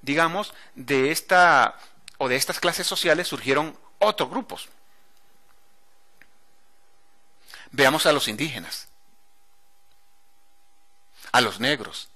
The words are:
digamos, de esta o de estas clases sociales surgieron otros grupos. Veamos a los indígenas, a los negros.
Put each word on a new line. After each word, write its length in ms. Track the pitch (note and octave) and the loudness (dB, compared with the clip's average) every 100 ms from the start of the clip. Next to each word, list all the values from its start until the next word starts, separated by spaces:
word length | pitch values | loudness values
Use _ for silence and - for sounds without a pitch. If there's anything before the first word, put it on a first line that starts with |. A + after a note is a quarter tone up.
digamos, 540 | - D3 E3 F3 G#3 - - | -4 0 0 0 -8 -12 -20
de 380 | - B2 C#3 C3 | -20 -2 0 0
esta 640 | D#3 - F#3 F3+ D3 A2+ - - - - - | -2 2 6 6 6 4 0 -20 -20 -20 -6
o 100 | C3+ | -2
de 80 | B2+ | -2
estas 240 | - F#3 | -2 -2
clases 280 | F3+ E3 F3+ | -2 -2 -4
sociales 400 | F#3+ F3 D#3 F3 | -2 2 2 0
surgieron 500 | C3+ A#2 C3+ D#3 C#3+ - - | -6 0 0 0 -8 -20 0
otros 280 | D#3 - C3 | 0 2 -4
grupos. 420 | F#3 B3 - - - - - - - - - - - - - - - - - - - - - - - - - - - - - - - - | -4 -8 -14 -16 -20 -20 -20 -20 -20 -20 -20 -20 -20 -20 -20 -20 -20 -20 -20 -20 -20 -20 -20 -20 -20 -20 -20 -20 -20 -20 -20 -20 -20 -16
Veamos 380 | B2+ C3+ D3+ D#3+ | 2 2 4 2
a 40 | |
los 160 | D3 A#2+ | 2 0
indígenas, 600 | G#2+ D3+ A#2+ E2+ - - - - - - - - - - - - - - - - - - - - - - - - - - | -4 -6 -8 -12 -14 -14 -20 -20 -20 -20 -20 -20 -20 -20 -20 -20 -20 -20 -20 -20 -20 -20 -20 -20 -20 -20 -20 -20 -20 -2
a 100 | A#2+ | 0
los 180 | A#2 F#2+ | 0 0
negros. 500 | B2 D3 - - - | -2 -2 -6 -14 -16